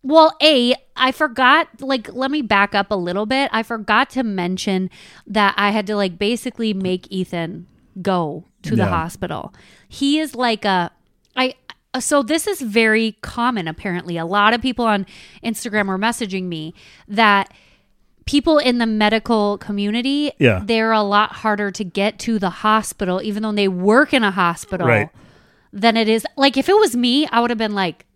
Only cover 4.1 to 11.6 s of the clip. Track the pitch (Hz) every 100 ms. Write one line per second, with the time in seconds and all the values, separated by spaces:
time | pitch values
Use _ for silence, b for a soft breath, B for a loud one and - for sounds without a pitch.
4.1 | 254 233 196 175 185 - 185 185 B B
5.1 | B - 208 202 - 202 214 196 208 196
6.1 | 170 208 240 254 - 226 196 185 185 -
7.1 | 190 180 175 165 180 175 _ _ - 185
8.1 | 185 160 156 - _ - 226 185 175 165
9.1 | - 180 143 - b b b b - 277
10.1 | 302 311 226 247 220 208 190 170 _ _
11.1 | _ _ - 254 -